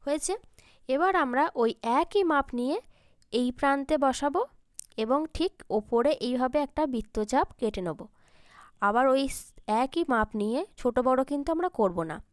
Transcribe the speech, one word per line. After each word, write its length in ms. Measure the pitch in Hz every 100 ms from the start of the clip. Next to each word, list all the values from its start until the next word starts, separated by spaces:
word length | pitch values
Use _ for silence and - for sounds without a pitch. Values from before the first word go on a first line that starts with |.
হয়েছে? 300 | - 302 - 415 - _ - _ -
এবার 240 | 262 359 370
আমরা 200 | 277 247 320 -
ওই 100 | 233 - 226 254
একই 220 | 320 415 359
মাপ 160 | 294 269 240
নিয়ে 180 | 247 349 - - _ _ _
এই 140 | 233 247 247
প্রান্তে 360 | 277 277 277 302 269
বসাবো 360 | 247 285 311 508 - _ _ - -
এবং 160 | 220 269 320 -
ঠিক 140 | 226 _ - 208
ওপরে 340 | 214 233 247 311 247
এইভাবে 300 | 247 254 294 285
একটা 180 | - 302
বৃত্তচাপ 540 | 247 - - 214 254 339 -
কেটে 220 | 220 208 180
নেব। 120 | 156 - _ _ - - - - _ 202
আবার 180 | 220 262
ওই 100 | 262 269 -
স-, 160 | - - - 214
একই 200 | 262 339 339
মাপ 160 | 240 220 220
নিয়ে, 180 | 208 247 381 -
ছোট 160 | 247 233 254
বড় 140 | 254 269
কিন্তু 180 | 285 285 330
আমরা 140 | 349 -
করব 180 | 202 175 160
না 80 | 151 -